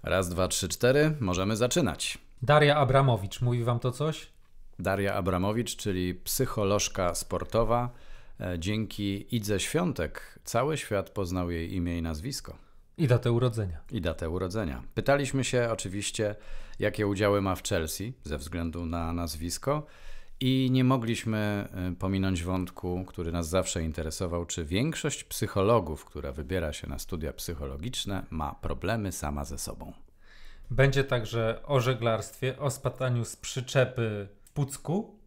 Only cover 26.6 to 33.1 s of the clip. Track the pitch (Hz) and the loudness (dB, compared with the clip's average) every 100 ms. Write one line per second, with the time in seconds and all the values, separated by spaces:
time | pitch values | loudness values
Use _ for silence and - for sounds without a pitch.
26.6 | 80 76 76 71 - 87 76 - - 76 | -2 -4 -8 -8 -6 -6 -6 -6 -8 -6
27.6 | 71 69 123 - - 95 - 80 73 - | -6 -6 -6 -4 -4 -4 -4 -4 -4 -4
28.6 | - - 90 117 101 82 76 73 71 71 | -6 -2 -2 -2 -2 -4 -4 -4 -6 -6
29.6 | - - - - - - - - - - | -8 -10 -12 -14 -20 -20 -20 -16 -16 -14
30.6 | - 120 135 135 135 123 107 117 113 113 | -4 4 6 6 2 0 0 0 0 0
31.6 | - 139 123 123 117 110 101 - 127 127 | 2 2 2 2 2 0 -4 -4 -4 -2
32.6 | 143 - - - 131 | -4 -2 -4 -2 0